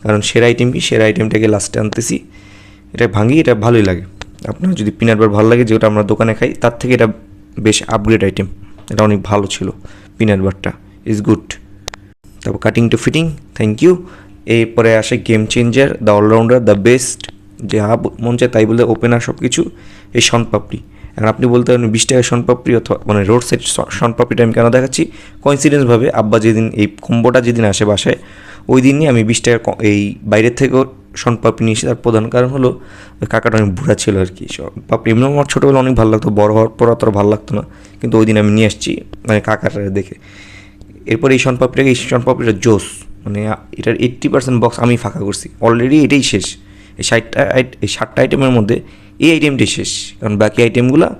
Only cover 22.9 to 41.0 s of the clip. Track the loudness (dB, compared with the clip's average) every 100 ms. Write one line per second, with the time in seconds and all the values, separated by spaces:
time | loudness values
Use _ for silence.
22.9 | -6 -2 0 2 0 0 -4 -4 -6 -6
23.9 | -2 -2 0 0 2 2 2 2 2 0
24.9 | -2 -6 -6 -20 -6 -2 2 2 2 4
25.9 | 2 2 0 0 2 2 2 0 -2 -4
26.9 | -4 -4 0 2 2 2 0 0 0 0
27.9 | 0 0 -4 -6 -20 -20 -12 0 2 4
28.9 | 2 2 2 0 0 0 -2 -2 -2 0
29.9 | 0 -2 -6 -2 2 2 0 0 0 -2
30.9 | -6 -20 -6 -4 -2 -2 0 -2 -2 -4
31.9 | -4 0 0 0 -2 -2 0 -2 -2 -12
32.9 | -20 -20 -10 -4 -2 0 0 0 -2 -2
33.9 | -2 0 -2 -2 -6 -14 -12 -14 -12 -6
34.9 | -4 0 2 2 0 0 2 2 2 2
35.9 | 2 2 2 0 2 2 2 0 2 0
36.9 | 2 0 0 0 0 -4 -8 -8 -16 -20
37.9 | -10 -2 2 2 2 2 2 2 -2 -6
38.9 | -8 -10 -12 -2 -2 -2 -4 -4 -6 -6
39.9 | -6 -6 -12 -20 -20 -20 -20 -20 -20 -20
40.9 | -14